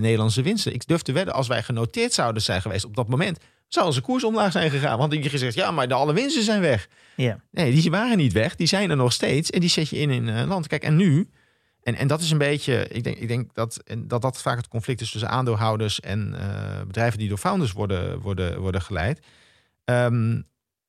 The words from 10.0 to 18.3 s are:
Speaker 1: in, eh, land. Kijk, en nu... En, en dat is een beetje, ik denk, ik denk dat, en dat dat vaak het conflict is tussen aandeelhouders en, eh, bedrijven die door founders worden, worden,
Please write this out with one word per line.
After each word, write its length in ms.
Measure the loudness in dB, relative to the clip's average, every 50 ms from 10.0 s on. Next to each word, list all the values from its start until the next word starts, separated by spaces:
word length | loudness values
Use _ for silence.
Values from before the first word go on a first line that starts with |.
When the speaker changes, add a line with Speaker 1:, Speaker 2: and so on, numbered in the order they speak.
| 0 0
Speaker 1:
in, 180 | 0 0 0 -2
eh, 180 | -2 0 0
land. 200 | 0 -2 -2 -2
Kijk, 160 | -4 -4 -2
en 140 | 0 4 4
nu... 320 | 6 6 6 6 4 2 0 _ _ _ _ _ _ _ _ _ _
En, 120 | -4 -4 -2
en 120 | 0 0
dat 140 | 0 0 0
is 100 | 0 0
een 80 | 2 2
beetje, 500 | 2 2 0 0 0 0 0 0 0 -2
ik 160 | -4 -6 -4
denk, 120 | -4 -6
ik 120 | -4 -4 -4
denk 260 | -2 -4 -4 -6 -4
dat, 220 | -4 -4 -4 -6 -14 -12
en 240 | -10 -8 -8 -6 -4
dat 140 | -4 -2
dat 200 | -2 -2 -4 -2
vaak 140 | -2 -2 -2
het 120 | -2 -4 -6
conflict 320 | -6 -6 -4 -4 -4 -4
is 100 | -4 -6
tussen 200 | -6 -6 -4 -2
aandeelhouders 680 | 0 0 0 0 0 0 0 0 0 0 -2 -2 -2 -4
en, 340 | -6 -4 -4 -4 -4 -4 -6 -6
eh, 420 | -6 -6 -6 -6 -6 -6 -8 -8 -8
bedrijven 320 | -6 -2 0 0 0 0 0
die 100 | -2 -4
door 100 | -4 -2
founders 340 | -2 0 0 2 0 0
worden, 480 | -2 -2 -2 -2 0 -2 -2 -4 -6 -6
worden, 400 | -4 -4